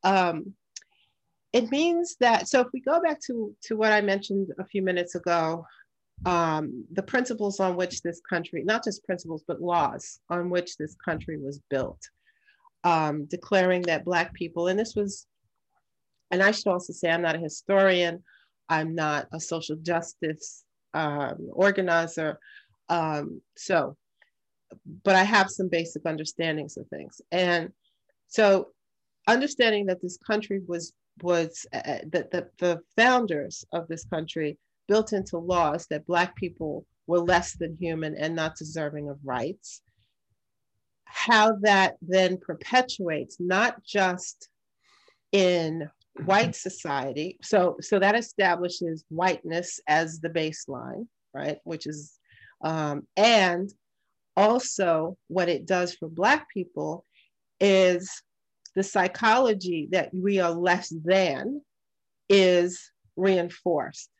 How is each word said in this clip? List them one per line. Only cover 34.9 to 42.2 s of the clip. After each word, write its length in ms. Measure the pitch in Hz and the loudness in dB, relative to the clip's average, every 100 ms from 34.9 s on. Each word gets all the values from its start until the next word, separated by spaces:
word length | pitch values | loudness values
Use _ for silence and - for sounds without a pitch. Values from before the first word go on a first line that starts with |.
| 208 220 | 0 2
into 260 | 202 190 170 | -4 -4 -8
laws 480 | 170 180 156 156 - | -2 2 2 0 -6
that 180 | 151 156 | -8 -2
Black 280 | 175 180 | 0 0
people 520 | - 185 - 156 147 - _ - | -2 -10 -6 -8 -8 -12 _ 0
were 140 | 175 | 0
less 340 | 170 175 175 | 4 2 0
than 220 | - 165 165 | -8 -8 -6
human 380 | 170 160 156 151 | -6 -4 -6 -4
and 180 | 156 | -4
not 220 | 165 156 156 | -2 -4 -6
deserving 520 | 156 160 151 151 147 | -12 -8 -6 -8 -10
of 80 | 143 | -12
rights, 600 | 139 123 131 202 - - _ _ _ _ _ _ _ _ _ _ _ _ | -6 -4 -4 -8 -16 -20 _ _ _ _ _ _ _ _ _ _ _ _
how 520 | _ - - 226 214 214 | _ -6 4 6 6 4
that 360 | 208 196 185 - | 4 6 4 0
then 380 | 165 185 | 0 2